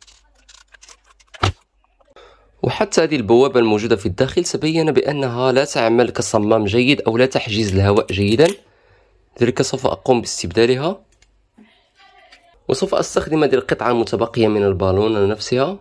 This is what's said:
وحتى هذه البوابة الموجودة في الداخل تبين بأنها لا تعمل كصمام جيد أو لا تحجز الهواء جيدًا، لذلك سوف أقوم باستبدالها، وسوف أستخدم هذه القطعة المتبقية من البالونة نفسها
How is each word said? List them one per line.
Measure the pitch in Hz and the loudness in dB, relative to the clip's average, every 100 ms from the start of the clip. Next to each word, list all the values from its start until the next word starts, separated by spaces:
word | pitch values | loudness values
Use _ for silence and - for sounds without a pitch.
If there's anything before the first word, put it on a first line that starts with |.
| - _ _ _ _ - _ _ - - _ _ _ - - - _ _ _ _ _ - - _ _ - | -20 _ _ _ _ -20 _ _ -20 -20 _ _ _ -4 -4 -4 _ _ _ _ _ -20 -20 _ _ -6
وحتى | 131 - 214 - | -4 -2 0 0
هذه | 160 147 | 0 -2
البوابة | 101 117 139 123 | 2 4 4 2
الموجودة | 113 104 110 110 | 2 2 0 0
في | - | 0
الداخل | 87 131 180 | -2 -2 -2
تبين | 175 - 156 160 156 | -4 -4 -2 0 0
بأنها | 127 - 143 131 120 131 | 0 0 -4 -4 -2 0
لا | 127 - | 2 0
تعمل | 143 113 120 113 | 0 2 2 2
كصمام | - - 110 104 113 104 | -2 -2 0 2 2 2
جيد | 117 127 143 | 0 2 0
أو | 117 113 | 0 0
لا | 131 | 0
تحجز | - - 104 107 95 | -2 -4 -4 0 2
الهواء | 98 104 - | 2 2 0
جيدًا، | 98 101 113 170 202 _ _ _ _ _ _ _ - | -2 0 4 2 2 _ _ _ _ _ _ _ -2
لذلك | 120 - | -2 0
سوف | 135 127 - | -4 -2 -4
أقوم | - - 123 | -2 0 0
باستبدالها، | - - 90 98 117 127 160 196 _ _ _ _ _ _ 214 _ _ _ - - - - _ _ - | 0 -8 -4 0 2 0 -4 -8 _ _ _ _ _ _ -20 _ _ _ -20 -20 -20 -20 _ _ -6
وسوف | 135 190 - | -4 -2 -2
أستخدم | 170 - - 156 | -2 -4 -2 0
هذه | 143 127 | 2 0
القطعة | - 131 113 | -2 -2 0
المتبقية | 117 107 107 113 120 107 | 0 -2 -2 -2 0 2
من | 104 | 2
البالونة | 101 90 95 95 110 107 98 | 0 0 0 2 0 0 0
نفسها | 107 - 127 147 196 | -2 -4 -2 -2 -6